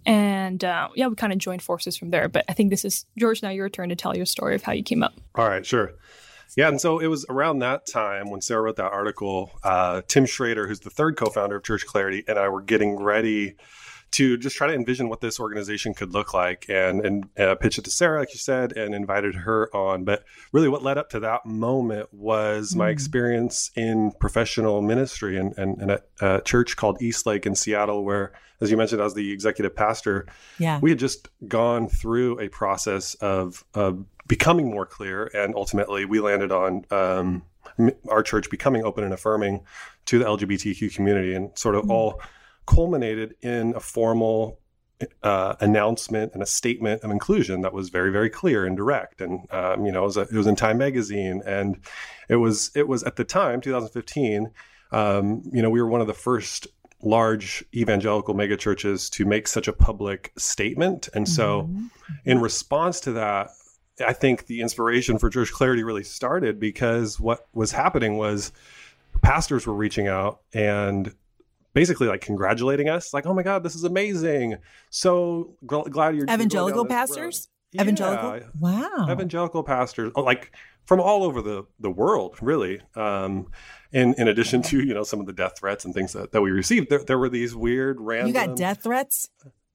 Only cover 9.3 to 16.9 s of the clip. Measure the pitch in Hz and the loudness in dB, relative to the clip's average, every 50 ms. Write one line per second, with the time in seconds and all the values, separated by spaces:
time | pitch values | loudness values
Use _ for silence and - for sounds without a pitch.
9.3 | 95 95 98 - - - - 98 92 90 92 90 90 92 92 - - 139 135 123 | -2 -4 -4 -6 -8 -4 0 2 2 2 2 2 0 -2 -2 2 4 4 4 4
10.3 | - - 127 117 117 107 101 95 107 92 - 101 - - 151 160 151 - 117 107 | 2 -2 -2 -2 -2 -2 -4 -4 -6 -8 -12 -8 -2 0 0 0 0 -2 -4 -2
11.3 | - 110 101 101 101 98 - - 110 101 - - - 104 98 98 95 101 - - | 0 -2 -2 -2 -2 -6 -4 -4 -4 -4 -4 -2 0 0 0 0 -2 -4 -2 -2
12.3 | 110 101 98 98 95 98 98 98 113 104 107 104 101 101 101 104 104 110 113 113 | 0 0 0 0 0 -4 0 2 2 4 4 2 0 0 0 2 2 2 2 0
13.3 | 107 104 101 95 101 - - - - - - - - - - _ - - 139 131 | 0 -2 -2 -4 -8 -14 -20 -20 -20 -20 -20 -20 -20 -20 -10 _ 2 2 4 4
14.3 | 120 120 120 139 - - 143 151 160 131 117 120 127 123 127 113 113 - 123 113 | 4 2 -2 -4 -4 -2 0 0 0 0 -2 -2 -2 -2 -2 -4 -4 -4 -6 -6
15.3 | - - 117 107 107 107 101 98 104 101 - 113 98 - 101 90 87 101 104 - | -6 -6 -6 -6 -6 -6 -6 -6 -6 -6 -6 -6 -6 -6 -6 -4 -2 -4 -2 0
16.3 | - 92 90 90 90 - - - 98 95 92 92 | 0 0 0 0 -2 -4 -6 -2 0 2 2 2